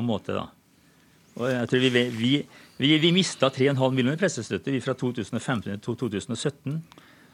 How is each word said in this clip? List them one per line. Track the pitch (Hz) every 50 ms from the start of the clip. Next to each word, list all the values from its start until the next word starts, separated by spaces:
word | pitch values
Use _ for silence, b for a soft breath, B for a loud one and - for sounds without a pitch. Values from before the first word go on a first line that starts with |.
| 117
måte, | 120 110 92 - - 98
da. | 98 - - - _ _ b b b b b b b b b b b b _ - 113
Og | 117 131
jeg | 127 123 120 113
tror | 135 127
vi, | 127 131 123 123 123 127 120
vi, | 110 117 123 139 147 - B B B B B B
vi, | - 127 143 156 156
vi | 151 175
mistet | 170 190 185 - - - 131 135 -
tre | 135 131
og | 143 143
en | 131
halv | 131 131 135
million | 131 120 127 151
i | 160
pressestøtte, | 202 180 - 123 110 - 107 92 - 139
vi, | 139 127
fra | 120 135 123
to | - 135 123
tusen | 120 120 101 - - 113
og |
femten | - - 131 107 - 98 101 101
til | - - 117
to | - 131
tusen | 113 104 95 - - 113
og |
sytten, | - - 151 - - - 139 147 160 165 b b b b b b b b b